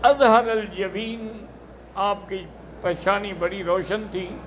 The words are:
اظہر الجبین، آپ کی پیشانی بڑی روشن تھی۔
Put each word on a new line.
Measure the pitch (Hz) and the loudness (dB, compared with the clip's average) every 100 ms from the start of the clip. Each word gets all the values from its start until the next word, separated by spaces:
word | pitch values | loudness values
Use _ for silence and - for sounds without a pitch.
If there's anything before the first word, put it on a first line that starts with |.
اظہر | 254 277 247 226 233 | 6 6 8 6 4
الجبین، | 220 208 175 190 208 226 226 220 220 - - - - - | -2 -2 -6 -4 -4 -6 -8 -10 -12 -16 -18 -20 -20 -14
آپ | 196 202 202 202 | -4 -2 -2 -6
کی | 190 165 - - - | -10 -10 -18 -18 -6
پیشانی | 185 175 185 202 202 | -4 0 0 0 -2
بڑی | 175 175 196 | -4 -4 -4
روشن | 170 185 165 214 214 | -2 -2 0 -4 -4
تھی۔ | 175 175 165 | -8 -8 -12